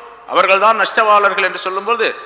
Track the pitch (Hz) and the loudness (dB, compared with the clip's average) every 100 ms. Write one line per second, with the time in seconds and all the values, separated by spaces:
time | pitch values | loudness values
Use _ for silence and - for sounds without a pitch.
0 | - - - 151 190 190 214 220 185 233 | -20 -20 -4 0 2 2 2 2 0 0
1 | 220 208 196 190 185 180 185 190 208 233 | 4 4 2 0 -4 -4 -8 -6 -4 -2
2 | 175 - | -2 -6